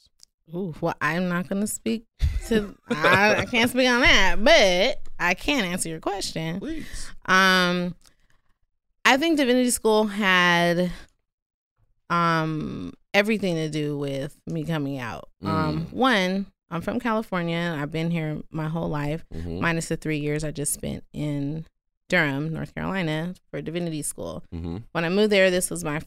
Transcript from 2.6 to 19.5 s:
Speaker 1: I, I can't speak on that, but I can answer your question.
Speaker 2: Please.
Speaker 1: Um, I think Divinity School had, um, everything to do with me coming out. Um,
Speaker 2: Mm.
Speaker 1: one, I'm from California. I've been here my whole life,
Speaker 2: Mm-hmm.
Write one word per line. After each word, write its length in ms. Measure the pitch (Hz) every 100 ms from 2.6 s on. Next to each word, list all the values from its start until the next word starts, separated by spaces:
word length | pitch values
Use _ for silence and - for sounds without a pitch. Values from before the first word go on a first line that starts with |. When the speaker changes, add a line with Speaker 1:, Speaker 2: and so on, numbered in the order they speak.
| 202 - -
Speaker 1:
I, 460 | 185 175 190 214 196
I 80 | -
can't 240 | 240 240
speak 160 | 247 254
on 140 | 240
that, 340 | 330 247 190 175
but 580 | 240 320 196 180 233 - - -
I 160 | 175
can 300 | 185 - 285
answer 240 | 180 185 165
your 100 | 160
question. 600 | 349 392 - - 160 185
Speaker 2:
Please. 260 | 277 320 - - - - -
Speaker 1:
Um, 680 | 185 190 185 175 180 175 - _ _ _ _ _ _ _ _ _ _
I 120 | 220 269
think 200 | 339 302
Divinity 340 | 247 254 247
School 340 | - 220 214 214
had, 840 | 196 196 180 175 175 175 175 180 - - _ _ _ _ _ _ _ _ _ -
um, 840 | 170 170 165 160 151 147 - 90 - _
everything 420 | 202 214 208 190 165
to 140 | 156
do 280 | 151 147 143
with 400 | 143 135 147 - -
me 180 | 165
coming 360 | 151 156 139 139
out. 300 | 117 80 - _
Um, 440 | 156 160 156 156 170
Speaker 2:
Mm. 60 |
Speaker 1:
one, 520 | - 262 214 185 196 196 _ -
I'm 120 | 170
from 180 | 202 220
California. 760 | 233 220 220 180 170 170 175 151
I've 120 | 147
been 200 | 160 170
here 300 | 170 156 151 -
my 160 | 160 156
whole 220 | 165 170
life, 360 | 151 147 160 -
Speaker 2:
Mm-hmm. 280 | 160 170